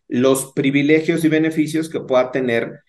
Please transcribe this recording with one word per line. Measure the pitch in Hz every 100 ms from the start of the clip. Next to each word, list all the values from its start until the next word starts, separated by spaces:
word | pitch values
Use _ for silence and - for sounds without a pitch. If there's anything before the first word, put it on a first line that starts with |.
| -
los | 123 131 135 -
privilegios | - 135 139 143 156 156 175 156
y |
beneficios | 156 160 156 196 156 160
que | 127
pueda | - 127 127
tener, | 139 127 117 117 -